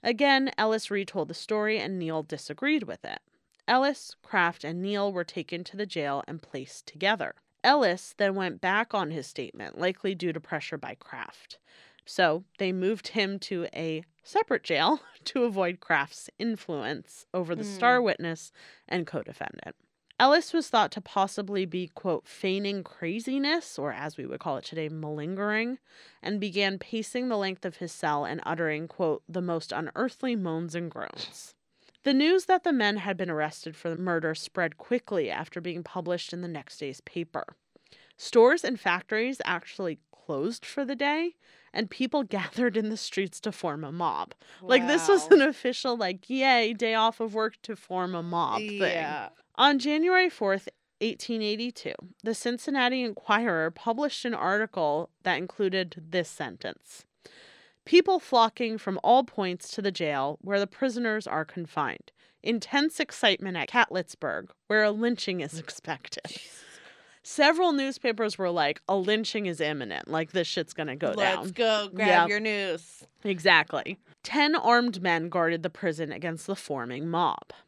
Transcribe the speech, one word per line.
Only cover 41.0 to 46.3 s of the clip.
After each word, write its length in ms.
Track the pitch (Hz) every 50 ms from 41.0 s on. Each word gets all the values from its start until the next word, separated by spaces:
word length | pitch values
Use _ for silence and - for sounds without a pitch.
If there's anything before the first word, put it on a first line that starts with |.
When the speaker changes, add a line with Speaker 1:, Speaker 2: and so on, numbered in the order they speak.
| 285 285 294 311 330 349 330 _ _ _ _ _ _ _ _
Speaker 1:
and 160 | - 220 190
people 340 | - - 254 247 - 294 277
<laughs> 400 | 196 - 196 180 - - - 247
gathered 140 | 247 190 220
in 120 | 214 214
the 80 | 220 214
streets 420 | - - - - 196 180 - -
to 100 | - 220
form 320 | 190 - - 175 147 147 160
a 80 | 139
mob. 440 | 151 175 175 160 104 71 90 - - _ - - - -
Like, 240 | 185 185 254 262 233 247
this 200 | 294 330 320 370
was 160 | 403 370 -
Speaker 2:
Wow. 60 | - 403 330
Speaker 1:
an 40 |
official, 560 | 277 294 277 - - 254 247 - - 262 240 233
like, 320 | 214 185 185 185 - -